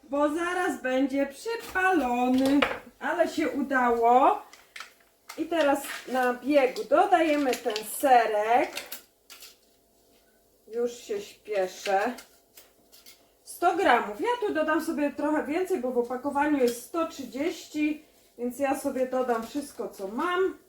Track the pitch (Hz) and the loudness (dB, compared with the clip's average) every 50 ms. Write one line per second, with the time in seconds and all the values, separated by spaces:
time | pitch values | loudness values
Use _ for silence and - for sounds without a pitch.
0 | _ - 262 285 294 302 294 339 339 349 359 359 359 - 269 240 - 262 254 262 | _ -6 -2 0 0 0 0 -2 -4 -4 -2 -2 -2 -2 -4 -4 -4 -2 0 0
1 | 277 262 262 277 277 277 - - - 440 466 466 - - - 370 370 370 381 330 | 0 0 0 -2 -2 -4 -6 -12 -8 -8 -8 -8 -8 -6 -4 0 2 2 2 2
2 | 262 247 240 240 247 254 254 254 269 269 277 285 269 - - - - - _ _ | 2 0 0 0 0 2 2 2 2 4 4 4 4 2 0 -8 -10 -18 _ _
3 | - 277 311 349 320 - - - 330 494 - 277 262 - 262 254 247 240 233 233 | -6 -4 0 0 0 0 0 -2 -2 -2 -2 -4 -4 0 0 2 4 2 2 4
4 | 226 233 247 254 285 339 427 - - - - - - _ _ - - - _ _ | 4 6 6 8 6 6 4 2 -4 -16 -20 -20 -20 _ _ -18 -18 -18 _ _
5 | _ _ _ _ _ _ - - 320 - 339 330 302 285 277 285 - - - - | _ _ _ _ _ _ -10 -10 -6 -4 0 0 2 2 2 0 -2 -8 -12 -12
6 | - - 240 262 254 247 247 247 - 254 302 285 262 247 - 202 214 - 277 311 | -10 -4 -2 0 0 0 0 -2 -2 4 4 4 4 4 0 -4 0 2 4 4
7 | 381 415 381 339 320 320 294 294 285 254 240 - - 247 214 214 220 - - - | 6 6 6 4 4 4 2 2 2 0 -2 -2 -2 -4 -4 -4 -6 -8 -8 0
8 | - 277 254 240 226 220 214 208 208 220 233 254 320 - - - - - - - | 4 6 6 8 6 4 0 0 2 4 4 4 2 2 -4 -12 -12 -12 -16 -18
9 | - _ _ _ _ _ - - - - - _ _ _ _ _ _ _ _ _ | -18 _ _ _ _ _ -20 -20 -20 -20 -20 _ _ _ _ _ _ _ _ _
10 | _ _ _ _ _ _ _ _ _ _ _ _ _ - 214 233 240 240 233 - | _ _ _ _ _ _ _ _ _ _ _ _ _ -10 -4 -2 -2 -2 -4 -8
11 | - - 220 202 202 - - _ _ - 214 196 185 185 - - - 202 196 196 | -10 -8 -8 -8 -8 -10 -18 _ _ -4 -2 -2 -2 -2 -4 -8 -4 0 0 2
12 | - 254 - - - _ _ _ _ _ _ - - _ _ _ _ _ - - | 2 0 -4 -8 -16 _ _ _ _ _ _ -20 -20 _ _ _ _ _ -20 -20
13 | _ - - _ _ _ _ _ _ - - - 339 359 370 330 392 311 247 233 | _ -20 -20 _ _ _ _ _ _ -20 -10 0 0 0 2 4 4 4 4 4
14 | 208 208 208 - 320 466 494 480 427 403 277 311 311 311 311 320 - - 254 254 | 2 -4 -6 -4 -2 -4 -2 -2 -2 -2 -2 -2 0 0 0 -2 -2 -2 -4 -2
15 | 294 285 - - 285 302 302 294 240 262 294 349 370 370 381 277 240 254 226 240 | -2 -4 -2 -4 -2 -2 0 -2 -2 -2 -2 -4 -2 -2 -2 -4 -2 -2 -2 -2
16 | 240 - 254 247 - 285 247 277 285 302 294 277 254 233 233 - - - - 339 | -2 -2 -6 -6 -6 -4 -2 0 0 2 2 2 2 2 0 -2 -10 -8 -4 -4
17 | 320 320 - - 262 - 202 262 294 359 339 - - - - 302 302 302 302 - | -4 -4 -6 -12 -12 -10 -6 -4 -4 -4 -4 -6 -14 -10 -4 -2 -2 -2 -2 -4
18 | - _ _ _ _ _ _ - 240 247 240 254 277 269 285 - - 277 - 254 | -10 _ _ _ _ _ _ -8 -8 -8 -4 -2 -2 -2 -2 -2 -4 -4 -2 -2
19 | 254 254 - 254 247 240 233 226 226 - - 285 277 - - - 220 190 - - | -2 0 0 -2 0 0 -2 -2 -2 -6 -8 -8 -10 -10 -10 -10 -10 -10 -10 -10
20 | 196 190 214 247 311 359 359 359 381 359 - - _ | -10 -8 -6 -4 -2 -2 0 0 0 -2 -2 -8 _